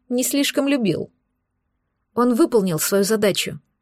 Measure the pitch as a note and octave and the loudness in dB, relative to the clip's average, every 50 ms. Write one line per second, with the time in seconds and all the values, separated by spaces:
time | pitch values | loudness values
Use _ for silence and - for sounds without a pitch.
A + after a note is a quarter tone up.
0 | _ - B3 B3 B3+ - - C#4 C#4+ C#4 - C#4+ C#4 C#4 C#4+ C4 A3+ F3+ - - | _ -4 -4 -2 -2 0 0 0 0 0 0 -2 0 0 0 0 0 0 -2 -2
1 | - - _ _ _ _ _ _ _ _ _ _ _ _ _ _ _ _ _ _ | -6 -10 _ _ _ _ _ _ _ _ _ _ _ _ _ _ _ _ _ _
2 | _ _ - A#3 B3 B3 A#3+ A#3 E4+ E4 A#3+ A3 F#3+ F#3 D#3+ D3+ - - G3+ G3 | _ _ -2 0 0 2 2 2 2 2 2 2 2 0 -2 -2 -2 0 0 0
3 | G3+ F#3 A3 G#3 G#3+ G3 F3 - - - - - _ _ _ _ | 2 0 0 0 0 0 0 -2 -4 -8 -10 -14 _ _ _ _